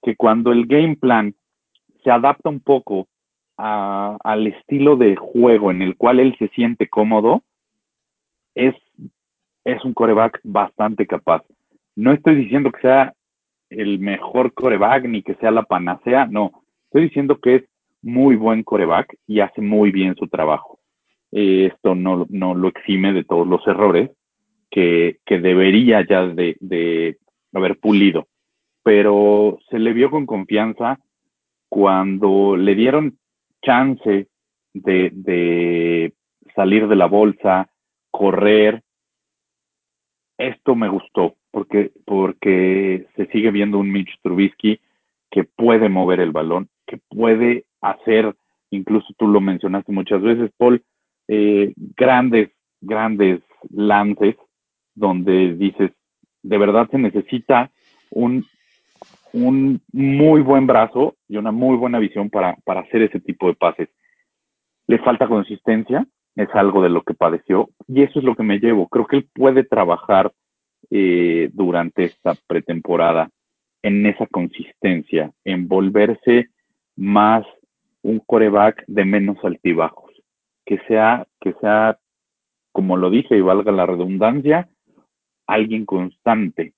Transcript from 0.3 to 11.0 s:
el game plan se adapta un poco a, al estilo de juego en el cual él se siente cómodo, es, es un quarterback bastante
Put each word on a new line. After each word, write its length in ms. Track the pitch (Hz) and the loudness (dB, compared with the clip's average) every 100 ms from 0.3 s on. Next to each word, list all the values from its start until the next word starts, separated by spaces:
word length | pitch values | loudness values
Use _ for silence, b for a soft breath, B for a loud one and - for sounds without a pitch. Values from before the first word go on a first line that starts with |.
| 110 117 | 2 2
el 140 | 120 117 | 0 2
game 300 | 143 160 151 | 2 0 -2
plan 380 | 127 117 104 - _ _ _ _ _ _ | 0 0 -2 -8 _ _ _ _ _ _
se 60 | - | 0
adapta 400 | 120 127 180 - | 2 2 0 -4
un 100 | 143 | -8
poco 480 | - 135 - 98 95 _ _ _ _ - | 0 0 0 -8 -8 _ _ _ _ -12
a, 600 | 107 107 98 98 101 104 | -8 -6 -6 -6 -8 -8
al 240 | - 107 107 | -6 -2 -2
estilo 500 | - _ 139 143 139 | -6 _ 0 2 4
de 200 | 117 98 | 4 2
juego 540 | - 120 120 113 101 | -4 2 4 4 2
en 120 | 90 | -2
el 140 | 92 90 | -4 0
cual 240 | 120 127 | 2 4
él 160 | 131 120 | 2 0
se 100 | 107 | -6
siente 400 | - 117 117 - | -2 -4 -2 -4
cómodo, 540 | - 107 110 110 185 _ _ _ _ _ _ _ _ _ _ _ | -2 0 2 2 0 _ _ _ _ _ _ _ _ _ _ _
es, 200 | - 127 - _ _ - _ _ _ _ _ | -2 -2 -2 _ _ -20 _ _ _ _ _
es 180 | - 120 | -8 -6
un 100 | 131 | -6
quarterback 460 | 120 113 107 113 - | -2 2 2 2 -2
bastante 600 | - 104 98 _ 107 110 | -6 -4 -4 _ -6 -4